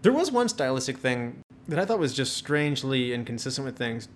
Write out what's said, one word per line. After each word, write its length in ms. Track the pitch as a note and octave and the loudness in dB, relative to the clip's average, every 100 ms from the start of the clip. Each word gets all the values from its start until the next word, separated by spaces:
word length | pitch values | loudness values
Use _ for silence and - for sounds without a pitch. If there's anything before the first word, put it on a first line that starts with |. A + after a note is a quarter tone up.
There 80 | G3+ | 6
was 180 | C4+ F4 | 6 4
one 160 | B3 A#3+ | 2 2
stylistic 480 | - C3+ C3 B2+ C3 | 0 0 0 -2 -2
thing 440 | C3 B2 A#2+ B2 - - - | 0 0 -2 -8 -18 -18 -4
that 120 | D#3 | -2
I 60 | F#3+ | 0
thought 120 | A3+ | 2
was 140 | D3 | 0
just 220 | A#2 C3 - | 0 -2 -2
strangely 800 | - D3 D3 C#3 C3+ C3 B2 | 0 0 2 0 0 0 0
inconsistent 520 | A#2+ A#2 A#2 C3+ B2+ C3+ | -2 -4 -6 -4 -4 -6
with 120 | B2 | -4
things. 300 | A#2+ A#2 - | -4 -4 -10